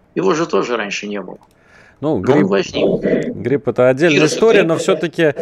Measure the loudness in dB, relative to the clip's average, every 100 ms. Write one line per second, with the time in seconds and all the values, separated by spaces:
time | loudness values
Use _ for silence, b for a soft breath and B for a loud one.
0 | _ -4 -2 0 0 -2 -2 -4 -4 -8
1 | -8 -10 -10 -18 _ b b b b b
2 | -4 -2 2 2 2 0 -2 -2 -2 -2
3 | -2 -2 -4 -6 -4 -2 -2 2 2 4
4 | 2 4 2 2 4 4 2 0 0 -2
5 | -2 0 0 0